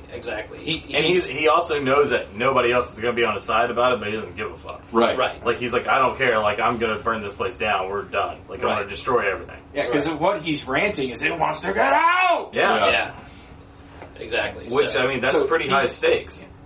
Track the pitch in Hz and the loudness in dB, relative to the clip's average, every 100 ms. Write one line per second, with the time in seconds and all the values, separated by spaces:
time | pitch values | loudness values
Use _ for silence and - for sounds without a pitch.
0 | - - - - - - 151 160 - 143 | -14 -12 -8 -8 -10 -12 -6 -6 -4 0
1 | 160 180 170 139 151 165 170 147 131 139 | 2 2 0 0 2 4 2 -2 2 4
2 | 135 117 - 98 127 127 120 123 120 104 | 4 2 -2 -2 2 2 4 2 0 -2
3 | 120 113 117 - - 113 117 117 123 117 | -2 2 0 0 0 0 2 2 2 2
4 | 104 110 107 90 107 - - - - 113 | -2 -6 -6 -8 -10 -10 -14 -14 -2 2
5 | 117 127 123 - 120 113 123 120 - 131 | 4 2 -2 -2 -2 -2 0 0 2 2
6 | 127 117 127 110 104 104 117 117 113 107 | 2 2 2 2 2 2 0 0 -2 0
7 | 113 110 101 98 98 - 110 98 92 101 | -2 -2 -6 -6 -6 -2 0 0 -2 -4
8 | 92 98 92 - - - 120 117 - - | -4 -2 -2 -6 -14 -4 -2 -2 -4 -6
9 | - 120 - - - - - 143 - 147 | 0 0 0 -2 -8 -16 -8 -4 0 0
10 | 156 151 180 208 165 147 127 143 202 156 | 0 0 0 0 -2 -4 0 0 0 -2
11 | 127 117 151 165 156 156 190 208 269 285 | -4 -2 -2 0 -2 -2 -2 0 4 4
12 | 339 359 359 330 - - 202 - - 98 | 4 4 4 2 0 0 2 4 2 2
13 | - - - - - - - - - - | -2 -8 -18 -20 -20 -20 -20 -20 -20 -18
14 | - - - - - - - - - - | -18 -14 -6 -4 -4 -6 -2 2 2 2
15 | 127 131 131 156 135 160 143 120 117 - | 0 0 2 2 2 2 2 2 2 2
16 | 160 - - - - - | 2 2 0 -14 -18 -20